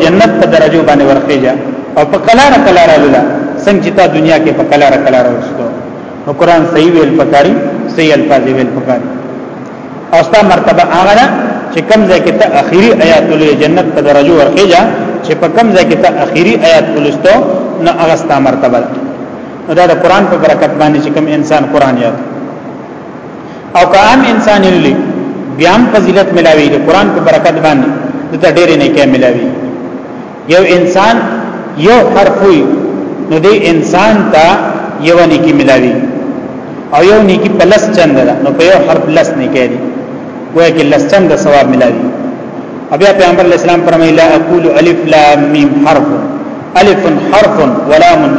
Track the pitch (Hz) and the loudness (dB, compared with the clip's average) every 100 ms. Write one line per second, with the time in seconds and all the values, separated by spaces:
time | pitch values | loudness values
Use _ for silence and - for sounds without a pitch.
0 | 160 190 - - 269 160 151 165 151 143 | 0 2 2 2 2 2 2 2 2 2
1 | 139 139 - 139 127 143 - - - - | 2 0 0 -2 -2 -4 -8 -10 -6 -2
2 | 151 202 - 240 285 254 202 180 165 151 | -2 0 2 4 4 4 4 4 4 4
3 | 143 131 - - - - 202 196 165 - | 2 2 0 -4 -6 -4 -2 0 0 0
4 | 170 156 160 156 160 131 143 147 143 131 | 0 0 0 2 0 -2 0 2 2 2
5 | 131 127 120 117 - - 117 - - - | 2 2 0 -2 -6 -8 -8 -10 -14 -16
6 | - - - 139 170 165 - 147 170 170 | -16 -12 -10 -2 2 2 2 2 2 2
7 | 147 147 131 143 180 226 - - - - | 2 0 2 2 2 0 -4 -6 -6 -2
8 | 156 139 123 135 131 131 123 139 127 120 | 0 0 2 0 0 -2 -2 -4 -4 -4
9 | 117 - - - - - - - - - | -6 -10 -12 -12 -14 -16 -16 -16 -16 -16
10 | - 170 156 214 202 175 - 165 175 165 | -2 0 2 2 2 2 2 0 2 0
11 | 190 214 269 - - - - 165 147 214 | 2 2 2 0 -4 -8 -6 -6 0 2
12 | 190 175 170 - 214 143 - 175 226 - | 2 2 0 0 0 0 0 2 2 2
13 | 160 160 160 156 156 147 151 175 170 156 | 2 2 2 0 0 2 0 0 0 -2
14 | 143 143 147 165 143 143 196 170 220 - | 2 2 2 2 2 2 2 2 2 -2
15 | - - - 156 165 180 226 185 - 151 | -6 -8 -6 -2 0 0 2 2 2 2
16 | 175 - 147 160 185 226 - 156 160 156 | 0 0 -2 0 0 2 2 2 2 -2
17 | 143 - 180 226 - - - - 170 165 | -4 0 2 2 0 -4 -6 -4 -2 0
18 | 165 151 - 143 135 123 127 120 - - | 0 -2 -2 0 0 0 0 -2 -4 -8
19 | - - - - - - - 160 175 151 | -10 -12 -14 -14 -16 -14 -4 0 2 2
20 | 170 196 190 165 156 147 151 143 151 147 | 2 2 0 0 0 0 -2 0 0 0
21 | 156 151 151 151 - 151 135 151 135 123 | -2 -2 -2 -2 0 -2 0 0 0 0
22 | 117 - - - - - - - - - | -2 -4 -10 -12 -12 -14 -14 -16 -16 -18
23 | - - - - - - - 180 180 190 | -18 -18 -18 -18 -16 -16 -12 -8 -2 0
24 | 214 262 233 220 214 202 190 175 147 - | 2 2 2 0 0 2 2 2 0 -2
25 | - - - - - - 170 208 247 214 | -4 -6 -8 -10 -10 -2 2 2 2 2
26 | 180 185 180 170 165 156 143 143 - 185 | 2 0 0 2 2 2 2 0 0 2
27 | 202 175 160 156 175 160 156 139 135 - | 0 0 0 2 0 0 0 0 0 -4
28 | - - - - 165 160 170 151 135 147 | -6 -8 -8 -2 0 2 2 2 0 2
29 | 135 127 123 120 - - - - - - | 2 2 0 0 -4 -6 -8 -10 -12 -12
30 | - - - - - 175 185 175 180 185 | -14 -16 -16 -14 0 2 2 2 2 2
31 | 214 233 220 - - - - 147 180 240 | 2 0 -2 -6 -8 -10 -12 -2 2 4
32 | 180 196 196 202 196 156 - - - - | 4 2 0 2 2 2 2 -2 -4 -6
33 | - - - 160 185 220 170 160 143 175 | -8 -8 -4 0 2 2 2 0 0 0
34 | 214 208 170 156 170 202 330 - - - | 2 2 2 2 2 2 -4 -8 -10 -4
35 | 151 170 165 147 160 143 135 127 123 - | 0 2 4 2 2 2 2 2 2 -2
36 | - - - - - - - - - 147 | -4 -6 -8 -10 -12 -14 -14 -14 -4 2
37 | 180 214 196 - 214 - 170 214 214 180 | 4 4 4 2 0 2 4 2 2 2
38 | 156 135 120 120 139 139 170 190 165 143 | 2 2 0 0 -2 0 2 2 2 -2
39 | 151 160 - 139 123 135 123 120 - - | 0 0 0 -4 -2 -2 -2 -4 -8 -10
40 | - - - - - 165 165 160 147 147 | -12 -14 -14 -14 -4 0 2 2 0 0
41 | 143 196 170 147 151 143 131 127 120 - | 2 2 2 2 2 2 2 2 0 0
42 | 127 - - - - - - - - 147 | -4 -6 -10 -10 -14 -14 -14 -14 -8 0
43 | 196 190 175 180 175 170 175 170 175 165 | 2 4 2 4 2 2 2 0 2 2
44 | 165 160 160 160 160 175 160 143 170 165 | 2 4 4 2 0 0 2 2 2 0
45 | 156 156 147 143 143 147 143 135 147 143 | 0 2 4 2 2 2 0 2 2 2
46 | 143 - - - - - - - 202 185 | 0 -4 -6 -10 -12 -14 -4 0 2 2
47 | 175 147 - 208 208 - 139 117 139 156 | 0 -2 0 2 2 0 -2 -2 0 4
48 | 175 160 143 | 4 4 2